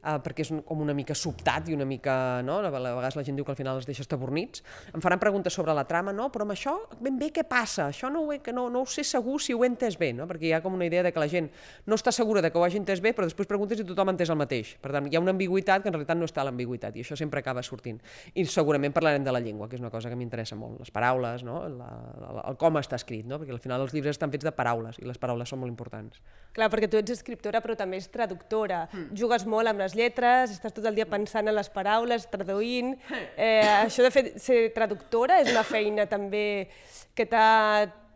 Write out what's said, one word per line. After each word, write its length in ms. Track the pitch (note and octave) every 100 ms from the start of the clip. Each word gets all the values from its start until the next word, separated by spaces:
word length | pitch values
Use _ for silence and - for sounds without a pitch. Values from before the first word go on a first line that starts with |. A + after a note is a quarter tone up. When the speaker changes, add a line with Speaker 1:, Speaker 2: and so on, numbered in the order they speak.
Speaker 1:
eh, 140 | D#3 D3+
perquè 180 | D3+ C3
és 60 | D3+
un, 120 | D#3 -
com 140 | D#3
una 80 | D3 C#3+
mica 180 | C#3
sobtat 540 | D3+ E3+ C3 - C3+ D#3+
i 40 | D#3
una 80 | C3+
mica, 540 | C3 C#3+ C3 B2+ B2
no? 140 | B2+ F3 G3
A 40 |
vegades 420 | C3+ B2+ B2 B2+
la 80 | D3+
gent 140 | C3+ C#3
diu 60 | C#3+
que 60 |
al 60 | C#3
final 160 | C3 C3
els 80 | B2+
deixes 220 | C3+ C3+
tabornits. 540 | D3 C3+ C#3+ G3+ - - - -
Em 80 | D#3+
faran 160 | F3 F3+
preguntes 320 | G#3+ G3+ F3+
sobre 180 | F#3 D#3+ D3+
la 80 | C3+
trama, 260 | E3+ G3
"No, 200 | G3 C4
però 100 | B3
amb 80 | G#3
això 240 | G3 C4+ E4+ A4+ -
ben 180 | B3 C4
bé 120 | D4
què 120 | D#4+ D#4
passa? 400 | B3 A3+ - D3
Això 200 | C#3+ B3+
no 120 | D4+
ho 100 | D4+
he, 80 | C#4+
que 120 | C#4+
no, 160 | B3 B3
no 100 | A#3+
ho 40 | B3+
sé 180 | -
segur 340 | D4 C4 A#3 C#4+
si 120 | -
ho 80 | A#3
he 60 | B3
entès 280 | A#3+ A#3 E3+
bé", 160 | D#3+
no? 140 | A#2 E3
Perquè 200 | E3+ D#3+
hi 40 |
ha 60 | D#3+
com 120 | F3
una 100 | F#3 E3+
idea 180 | F3
de 80 | F3+
que 80 | E3
la 80 | E3
gent 200 | F3 D#3 - - - -
no 80 |
està 160 | G#3+ -
segura 320 | A3 A3 G#3
de 80 | D#3+
que 80 | E3
ho 60 |
hagi 140 | F3 F#3+
entès 220 | G3+ F#3+
bé, 140 | G#3
però 80 | A#3 F3
després 200 | - G3
preguntes 320 | G#3 G3+ A3
i 60 |
tothom 240 | F#3+ F3+ F#3+
ha 40 |
entès 180 | F3+ E3
el 60 | D#3
mateix. 400 | C#3+ B2+ G#2 -
Per 100 | C3+
tant, 160 | C#3+ C#3+
hi 80 |
ha 60 | D#3+
una 100 | F3+
ambigüitat 520 | F#3+ F#3 F#3+ G3 F#3+
que 60 | G3
en 40 |
realitat 220 | E3 C#3+ E3+
no 80 | D#3+
està 160 | -
l'ambigüitat 520 | C#3 B2 A#2+ B2 G#2 G#2+
i 40 |
això 120 | A#2+ C#3+
sempre 220 | D3+ C#3+
acaba 240 | C3+ B2+
sortint. 380 | B2 B2 B2 A2 - - -
I 100 | - F3
segurament 460 | - D3+ D3 C#3+
parlarem 300 | C#3+ D#3+ C#3+
de 80 | C3+
la 80 | B2+
llengua, 300 | A#2 G#2+ G#2+
que 80 | B2
és 40 |
una 100 | A#2+
cosa 180 | A2+ A#2
que 80 | A#2+
m'interessa 400 | A#2+ A#2 A2 A2
molt, 240 | A#2 A2+
les 100 | -
paraules, 540 | G#2 A#2+ B2+ B2 A#2+
no? 240 | B2 C#3 E3+
La, 180 | B2+ B2 A#2 A#2 A#2
la, 260 | - A2+ -
el 80 | C3
com 180 | E3 D#3
està 180 | C3+ B2
escrit, 280 | - A2+ A2
no? 120 | C#3+
Perquè 140 | D3+
al 80 | A#2+
final 200 | C3 B2+
els 120 | C3+
llibres 160 | D3+ C#3+ C#3+
estan 140 | D3+
fets 120 | C#3
de 60 | D3+
paraules 460 | - A#2 A#2+ A2+ A#2
i 60 |
les 140 | A#2+ A#2+
paraules 300 | B2+ A#2+ A#2+
són 100 | C3
molt 80 | B2
importants. 480 | A#2+ A#2 G#2+ A2 - - - -
Speaker 2:
Clar, 180 | - A3
perquè 180 | A3 G#3
tu 80 | G#3+
ets 140 | G#3
escriptora 500 | A#3+ - A#3 G#3 A3+
però 160 | A3+ A3
també 220 | G3 F#3
ets 100 | F#3
traductora. 800 | - A3 F3+ - A3 G#3 F3+ E3
Speaker 1:
Mm. 240 | G3+ D#3
Speaker 2:
Jugues 300 | G3+ A#3 A#3
molt 240 | G3 A3 A3+
amb 120 | G#3
les 140 | F#3+
lletres, 560 | G#3 A#3+ A#3+ A#3+ B3 B3+
estàs 220 | G3 A3
tot 140 | - A3
el 80 |
dia 100 | G#3+
pensant 420 | G#3+ G3+ G#3 A3 G#3+
en 80 |
les 140 | G#3+ G3+
paraules, 640 | - G3 A3 A#3+ A#3 -
traduint. 640 | G3 F#3 G3 A3+ B3 B3 C4 -
Speaker 1:
Sí. 60 | C4 E3+ -
Speaker 2:
Eh, 480 | A3+ A3 G#3+ G#3
això 180 | A3 G#3+
de 80 | B3
fer, 280 | C4+ B3 -
ser 340 | - B3 A3+
traductora 680 | A3 A3 G3+ - A#3 B3+ F#4
és 100 | B3+
una 140 | A#3
feina 420 | A3 A3+ G#3+ G#3+ G#3
també 640 | G3+ G3+ G#3 G#3 G3+ F#3 - - - -
que 120 | - A3+
t'ha 640 | A#3 A3 A3 G#3+ G#3 G#3 - -